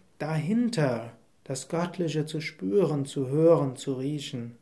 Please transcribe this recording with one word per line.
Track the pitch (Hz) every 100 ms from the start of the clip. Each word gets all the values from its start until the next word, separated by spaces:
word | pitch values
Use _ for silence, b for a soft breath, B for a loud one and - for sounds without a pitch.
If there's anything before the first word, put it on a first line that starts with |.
| B -
dahinter | 147 160 151 226 240 - 139 117 117 - _ _ -
das | 135 -
Göttliche | 170 180 180 165 151 156
zu | 156
spüren, | 156 - 190 202 160 147 135
zu | 143 127
hören, | 147 165 160 139 123
zu | -
riechen, | 127 135 151 139 127 117 -